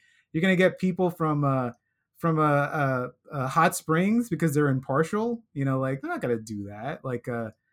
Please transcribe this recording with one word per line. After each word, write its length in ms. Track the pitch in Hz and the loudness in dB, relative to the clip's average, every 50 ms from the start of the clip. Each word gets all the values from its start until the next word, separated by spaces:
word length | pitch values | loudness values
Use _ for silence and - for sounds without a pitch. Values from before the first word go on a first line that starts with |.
| _ _ _ _ _ _ - | _ _ _ _ _ _ -4
you're 80 | 156 165 | 0 2
gonna 140 | 190 185 | 2 4
get 220 | 175 185 180 175 - | 4 4 2 2 0
people 320 | - 185 175 180 185 180 | -2 -2 0 2 0 0
from, 340 | 170 - 165 156 151 147 143 | 0 0 -2 0 0 0 0
uh, 280 | 139 135 131 123 120 117 _ _ _ _ _ _ _ _ | 0 0 0 -2 -4 -6 _ _ _ _ _ _ _ _
from, 220 | _ - 165 160 156 | _ -2 0 2 2
uh, 40 | 156 | 4
uh, 640 | 151 147 143 143 147 - 156 143 135 131 127 123 - - _ _ - - | 4 4 2 2 0 0 -2 0 0 0 0 -2 -4 -8 _ _ -10 -6
uh, 160 | 143 127 131 | -4 -4 -2
Hot 280 | 139 165 160 185 - | 2 4 4 4 2
Springs 520 | - - - 156 165 180 202 220 233 240 233 | 0 -2 0 2 2 2 2 2 0 0 0
because 240 | 175 147 165 165 135 | -2 0 0 2 2
they're 140 | 147 151 143 | 4 2 2
impartial, 720 | 135 131 - - 135 139 160 165 - 208 220 240 240 233 - _ - | 2 0 0 0 0 0 0 0 0 -2 -2 -2 -4 -6 -8 _ -6
you 120 | 151 139 | -4 -2
know, 140 | 135 131 131 | 0 0 0
like, 200 | 131 131 135 139 | -2 -2 -4 -4
"They're 100 | 285 320 | -6 -6
not 100 | 349 302 - | -6 -4 -2
gonna 160 | 131 120 113 | -2 -2 -2
do 260 | 110 110 110 101 101 98 | -4 -6 -10 -10 -10 -10
that." 360 | 101 104 113 143 160 - - | -12 -10 -10 -10 -10 -8 -8
Like, 240 | 139 123 117 - - | -6 -6 -6 -6 -6
uh, 220 | 120 117 113 110 - _ _ _ | -6 -6 -6 -8 -10 _ _ _